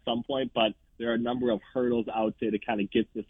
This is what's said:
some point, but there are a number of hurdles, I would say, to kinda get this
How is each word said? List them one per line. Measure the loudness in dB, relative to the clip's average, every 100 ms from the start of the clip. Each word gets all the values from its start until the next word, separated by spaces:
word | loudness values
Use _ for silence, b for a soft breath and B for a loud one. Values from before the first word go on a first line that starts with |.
| -4
some | -4
point, | -2 -2 -2
but | 0 0 0 _ -6
there | -2
are |
a | 0
number | 0 0 2
of | 0 -2
hurdles, | -2 2 2 0
I | 0
would | 0 0
say, | -2
to | -2
kinda | 0 -2
get | 0 0 0
this | -4 -6